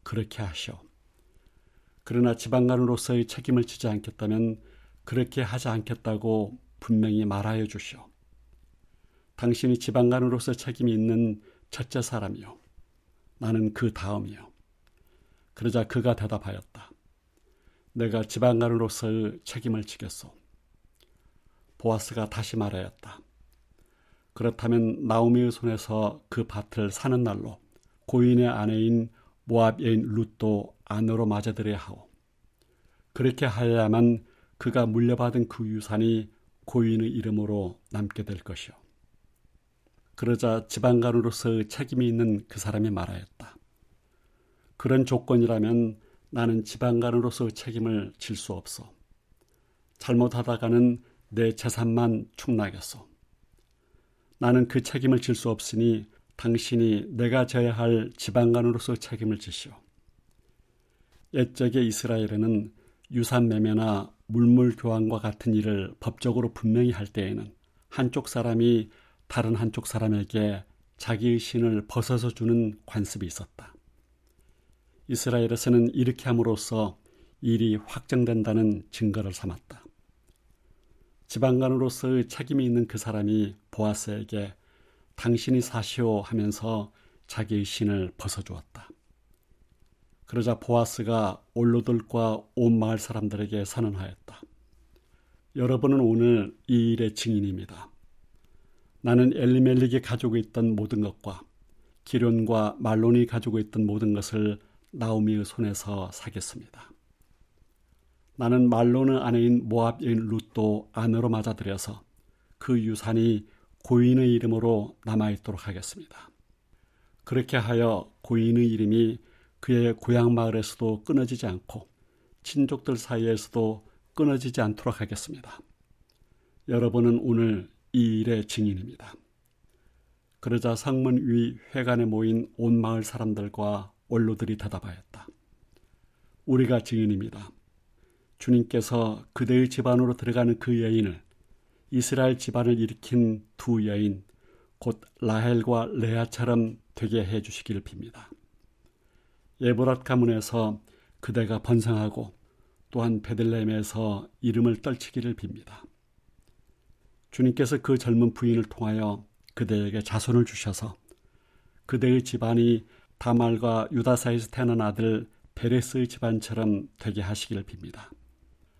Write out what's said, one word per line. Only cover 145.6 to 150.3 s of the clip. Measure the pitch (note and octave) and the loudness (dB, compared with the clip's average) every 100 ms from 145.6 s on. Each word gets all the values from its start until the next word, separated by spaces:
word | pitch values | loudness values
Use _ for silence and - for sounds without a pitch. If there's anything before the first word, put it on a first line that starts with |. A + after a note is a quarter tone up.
| A2+ A#2 A2+ | 2 0 0
레아처럼 | D#3+ A2+ A2+ A#2 - A#2+ A#2 A2+ A#2 _ | -2 -2 -2 -4 -4 0 2 0 -4 _
되게 | - A2 A2+ F#2 | -8 -2 -2 -2
해주시기를 | G#2+ G#2+ - - G2 | -4 -6 -12 -8 -8
빕니다. | - - A#2 - - - _ _ _ _ _ _ _ _ _ _ _ - | -8 -16 -16 -18 -20 -20 _ _ _ _ _ _ _ _ _ _ _ -2
에브랏 | B2 A#2 C3 B2+ | 0 2 2 0
가문에서 | - B2+ A#2 | 0 2 4